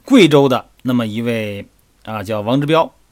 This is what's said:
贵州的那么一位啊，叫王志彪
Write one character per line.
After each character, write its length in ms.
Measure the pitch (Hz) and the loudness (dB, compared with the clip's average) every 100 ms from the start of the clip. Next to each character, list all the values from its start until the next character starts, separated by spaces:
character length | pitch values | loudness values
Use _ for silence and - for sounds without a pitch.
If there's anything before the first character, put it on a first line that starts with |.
| - | 2
贵 200 | 262 165 | 4 6
州 220 | 147 139 | 4 2
的 160 | 120 - _ | 0 -6 _
那 120 | 131 | -4
么 120 | 123 110 | -4 -4
一 140 | 107 | -6
位 460 | 117 113 107 101 98 _ _ _ | -4 -4 -6 -10 -16 _ _ _
啊， 180 | - 107 | -14 -12
叫 180 | 98 107 | -8 -6
王 180 | 104 135 | -2 -2
志 60 | 143 | 0
彪 260 | 160 202 - _ | 0 0 -6 _